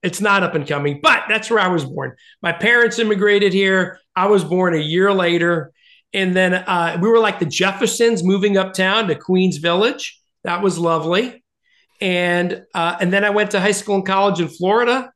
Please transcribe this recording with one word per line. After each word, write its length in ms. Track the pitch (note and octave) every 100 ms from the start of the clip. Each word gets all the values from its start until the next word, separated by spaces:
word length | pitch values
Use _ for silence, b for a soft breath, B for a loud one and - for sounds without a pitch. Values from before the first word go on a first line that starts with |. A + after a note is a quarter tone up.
it's 200 | F#3 -
not 200 | G#3 G3
up 140 | F3+ D#3+
and 100 | C#3+
coming, 340 | C#3+ C#3+ C#3+
but 200 | D#4 - -
that's 220 | G#3+ G#3+
where 80 | A3+
I 80 | F#3
was 160 | E3+ C3+
born. 300 | C#3 C3 - b b
My 120 | F3
parents 440 | E3+ G#3+ A#3+ A#3 A3+
immigrated 560 | A3 G3+ G#3 G3+ G3
here. 460 | F#3+ F#3+ F#3+ F#3 - _ F#3
I 120 | G3
was 160 | G3+
born 300 | D#3 F3+ F#3
a 60 | D#3+
year 340 | D3+ F3 G3
later. 600 | G3 F3 E3+ E3+ E3+ C#3+ b b b _
And 200 | G3 F#3
then, 200 | F#3 F#3
uh, 440 | F3+ F#3 F3+ E3+ E3
we 80 | G#3
were 100 | A3+
like 200 | G#3+ G3+
the 60 | D#3
Jeffersons 800 | - F#3+ F#3+ A3 - A#3 G#3
moving 320 | F3+ G3 G3+ G3
uptown 520 | F#3+ F#3+ F#3+ G#3+ G#3+
to 60 | A3
Queens 420 | - F#3 F#3 D3
Village. 600 | E3+ F3 A#3 - - - _ _ F3
That 180 | F3
was 140 | G3 D#3+
lovely. 640 | E3+ D#3+ D#3 F#3 B3 - _ _ _ _ _ _
And, 640 | G3 F3+ F3 F3 F3 F#3 -
uh, 240 | - E3 E3+
and 100 | F3+
then 140 | G3 G#3
I 60 |
went 200 | G#3 G#3
to 80 | G3+
high 120 | G3+
school 240 | G3+ - G3
and 100 | F#3+
college 340 | G3 G3+ E3+
in 80 | E3
Florida. 640 | - F3+ A3+ A#3+ C4 B3